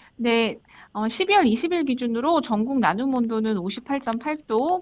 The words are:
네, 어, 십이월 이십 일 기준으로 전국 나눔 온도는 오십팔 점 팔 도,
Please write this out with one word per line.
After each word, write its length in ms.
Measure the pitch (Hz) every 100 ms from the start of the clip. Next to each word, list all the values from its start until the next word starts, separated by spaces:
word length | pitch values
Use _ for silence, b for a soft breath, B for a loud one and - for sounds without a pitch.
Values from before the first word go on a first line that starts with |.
| B -
네, 460 | 233 233 226 - - B B
어, 160 | 208 220
십이월 360 | - 381 403 277
이십 280 | 226 339
일 100 | 349
기준으로 560 | 277 247 247 226 277 330
전국 400 | 247 208 233 269
나눔 340 | 180 190 269
온도는 440 | 254 226 220 220 208
오십팔 420 | 180 - - 277
점 200 | 269 233
팔 180 | 302 302
도, 420 | - 220 294 359